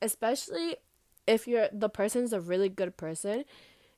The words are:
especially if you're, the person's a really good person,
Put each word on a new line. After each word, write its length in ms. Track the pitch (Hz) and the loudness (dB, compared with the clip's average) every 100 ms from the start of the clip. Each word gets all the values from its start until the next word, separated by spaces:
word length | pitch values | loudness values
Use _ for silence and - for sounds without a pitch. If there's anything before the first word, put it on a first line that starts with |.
especially 720 | 226 - 220 277 - 339 339 - _ _ _ _ - | -4 0 0 0 -2 -4 -4 -6 _ _ _ _ 2
if 220 | 226 240 | 2 4
you're, 200 | 240 208 | 2 2
the 180 | 208 214 | 2 -2
person's 420 | - 208 247 247 | 0 0 0 0
a 80 | 214 | -2
really 300 | 170 185 196 | 0 2 2
good 260 | 196 180 - | 0 -4 -4
person, 480 | 160 160 202 226 285 - - _ _ | -8 -6 -4 -4 -4 -12 -20 _ _